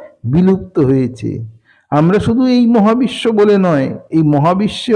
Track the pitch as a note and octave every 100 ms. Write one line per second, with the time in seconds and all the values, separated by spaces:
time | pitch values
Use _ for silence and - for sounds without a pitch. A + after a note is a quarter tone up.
0 | - _ A#2 D#3+ F#3 F#3+ - E3+ C3 C3+
1 | B2 - A2+ G2 A2+ - _ _ _ D3
2 | E3+ G3+ A3+ A#3 B3+ B3 A#3 A#3 G#3 B3
3 | B3 - A3+ G#3 G#3 G3+ F3+ C#3+ C3 -
4 | - D#3+ D3+ C#3+ E3 F#3+ G#3+ - -